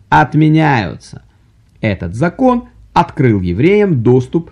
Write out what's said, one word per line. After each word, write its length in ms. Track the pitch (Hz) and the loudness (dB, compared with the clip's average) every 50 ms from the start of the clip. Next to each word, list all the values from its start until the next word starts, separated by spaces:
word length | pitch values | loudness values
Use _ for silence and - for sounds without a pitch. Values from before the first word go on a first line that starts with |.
| _ - | _ -2
отменяются». 1120 | 143 151 156 - - 147 156 156 156 160 160 151 139 117 101 80 - - - - - - _ _ _ _ _ _ _ _ _ _ _ _ | 0 0 0 2 0 0 2 2 2 2 2 0 0 -2 -2 -4 -8 -12 -18 -20 -20 -20 _ _ _ _ _ _ _ _ _ _ _ _
Этот 360 | - 110 98 - - 85 90 | -4 -4 -4 -4 -6 -8 -6
закон 500 | 113 156 180 175 - 262 254 247 240 240 - _ - - - - | -4 -4 -4 -2 0 0 0 0 -2 -4 -10 _ -20 -14 -6 -2
открыл 460 | 180 170 - - - 139 123 107 98 | -2 -2 -2 -2 0 0 2 2 0
евреям 640 | 90 90 87 98 131 180 202 208 208 196 165 123 110 | 0 -2 -2 0 0 2 2 2 2 0 0 0 2
доступ 480 | 123 123 131 127 - - 170 165 - | 2 2 2 0 -2 -6 -6 -6 -8